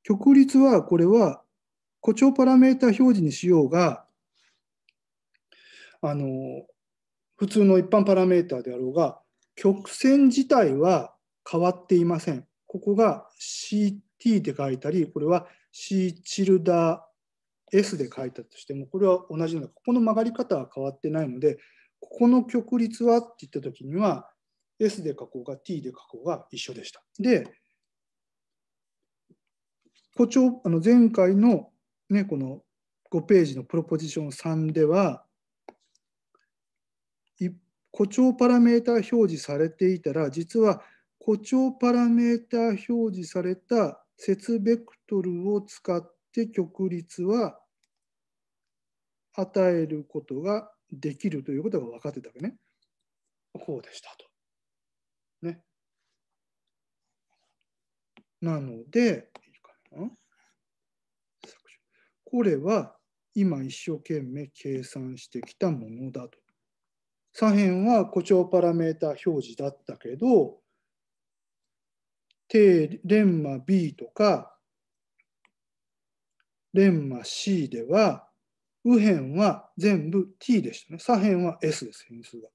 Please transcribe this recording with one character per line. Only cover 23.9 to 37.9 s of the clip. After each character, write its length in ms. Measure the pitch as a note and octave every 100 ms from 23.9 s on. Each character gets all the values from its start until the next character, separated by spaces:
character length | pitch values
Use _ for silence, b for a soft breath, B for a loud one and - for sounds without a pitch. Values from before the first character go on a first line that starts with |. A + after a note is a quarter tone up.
| E3
は、 320 | F#3+ C3+ - _ _ _ _ _
S 240 | G#3+ G3+
で 80 | D#3+
書 160 | C3+ B2
こ 140 | C3
う 20 |
が、 120 | B2 C3
T 280 | - E3
で 80 | B2+
書 60 | B2+
こ 240 | _ A#2
う 40 | C#3+
が 200 | E3+ -
一 80 | A#2
緒 160 | -
で 100 | A#2
し 80 | G2
た。 120 | - _ -
で、 260 | G#3+ G3 - _ _ _ _ _ _ _ _ _ _ _ _ _ _ _ _ _ _ _ _ _ _ _ _ _ _ -
誇 140 | A#3+
張、 300 | C4 B3+ B3 F3+
あ 40 |
の、 120 | E3
前 280 | F#3 B3 A3+
回 240 | A3+ F#3 G3
の 340 | A#3 F#3+ - _ _ _ _
ね、 160 | G3+ F#3+
こ 120 | C#3+
の 260 | C3 C3+ _ _ _ _ _
五 100 | E3+
ペ 220 | D#3+ F#3+
ー 20 | D#3
ジ 100 | C3+
の 80 |
プ 140 | A#2+ E3
ロ 60 |
ポ 160 | D#3+ D#3+
ジ 100 | D#3+
シ 100 | E3
ョ 40 |
ン 80 | D3+
三 420 | C#3 E3 D#3+ D#3
で 100 | D#3
は、 400 | D3+ F3+ F#3 B2 _ _ _ _ - _ _ _ _ _ _ _ _ _ _ _ _ _ _ _ _ _
い-、 100 | F3+ - _ _ _